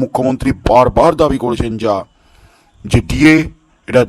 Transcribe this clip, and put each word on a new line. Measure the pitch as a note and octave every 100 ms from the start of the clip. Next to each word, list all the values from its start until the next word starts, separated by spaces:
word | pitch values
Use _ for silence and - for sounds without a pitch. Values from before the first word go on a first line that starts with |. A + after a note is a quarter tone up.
মুখ্যমন্ত্রী | C3 - C3 B2+ C3+ - -
বারবার | A#2+ B2+ - E3 D#3+
দাবি | D3+ C3
করেছেন | B2 A#2 A#2 A2
যা, | A2 G2 - _ _ _ _ _ _ _
যে | G2+ A#2+ -
ডিএ | B2+ D#3 D#3+ D#3 - _ _ -
এটা | B2+